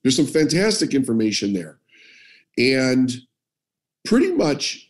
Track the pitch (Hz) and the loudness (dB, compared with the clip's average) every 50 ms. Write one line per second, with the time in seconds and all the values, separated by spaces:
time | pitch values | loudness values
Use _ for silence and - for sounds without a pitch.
0 | - 131 131 - 147 135 - 156 156 135 151 170 202 220 208 - 170 135 131 135 | 0 0 2 2 0 0 0 0 0 2 0 0 0 0 0 0 -2 0 0 -2
1 | 123 - 113 113 110 107 101 - 104 101 98 90 82 78 - _ _ _ _ - | 0 0 0 0 0 0 -2 -2 -2 -2 -4 -4 -6 -10 -18 _ _ _ _ -20
2 | - - - - - - - _ _ _ _ - 120 131 135 131 131 131 127 127 | -20 -20 -20 -20 -20 -20 -20 _ _ _ _ 0 0 2 2 2 2 2 2 2
3 | 127 123 123 123 - _ _ _ _ _ _ _ _ _ _ _ _ _ _ _ | 0 0 -2 -8 -14 _ _ _ _ _ _ _ _ _ _ _ _ _ _ _
4 | _ - 214 254 339 381 359 302 196 151 139 147 - - - - - _ | _ 2 2 2 2 2 0 0 0 0 0 -2 -4 -8 -10 -12 -18 _